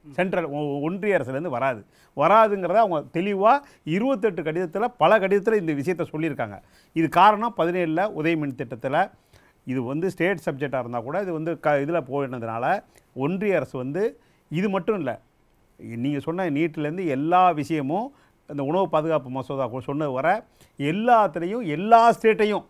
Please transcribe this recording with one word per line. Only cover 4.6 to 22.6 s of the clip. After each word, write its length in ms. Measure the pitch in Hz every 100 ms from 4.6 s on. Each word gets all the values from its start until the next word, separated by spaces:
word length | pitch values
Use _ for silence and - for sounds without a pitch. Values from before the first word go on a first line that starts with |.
| 180 196 135 -
பல 200 | 160 214
கடிதத்துல 360 | 185 202 196
இந்த 180 | 214 160
விஷயத்த 320 | 147 139 180 160
சொல்லியிருக்காங்க. 440 | 156 160 127 113 95 _ _ _ 160
இது 120 | 160
காரணம் 460 | 165 202 208 233 -
பதினேழுல 560 | 165 180 165 160 208
உதய 240 | - 156 165
மின் 180 | 147
திட்டத்துல 560 | 123 120 120 135 147 196 _ _ _ _ _ -
இது 160 | 131
வந்து 280 | 120 143 185
ஸ்டேட் 300 | 185 170 180
சப்ஜெக்டா 340 | - 139 143 131
இருந்தா 220 | 117 120
கூட 220 | 113 170
இது 100 | 196
வந்து 280 | 160 160 151
க-, 200 | 156 143
இதுல 200 | 143 170 131
போயினதுனால 720 | 143 135 123 113 113 135 202 _ _ _
ஒன்றிய 420 | 127 139 185 208 175
அரசு 220 | 147 135
வந்து 400 | 127 160 226 277 _ _ _
இது 180 | 151 202
மட்டும் 280 | 190 170 208
இல்ல, 240 | 135 110 _ _ _ _ _ _
நீங்க 440 | 110 117 135 143
சொன்ன 300 | 165 175 180
நீட்லேருந்து 560 | 139 165 156 147 175 175
எல்லா 440 | 131 156 180 185
விஷயமும், 640 | 151 139 160 135 180 262 _ _ _ -
இந்த 140 | 143
உணவு 260 | 139 180 180
பாதுகாப்பு 420 | 156 160 156 131
மசோதா 380 | 131 127 139 123
கொ-, 100 | 127
சொன்னது 320 | 135 143 151
வர 340 | 127 151 214 - _ - -
எல்லாத்துலேயும் 880 | 143 185 233 233 170 165 175 226 190
எல்லா 460 | 151 208 226 233
ஸ்டேட்டையும் 520 | 226 226 214 208 196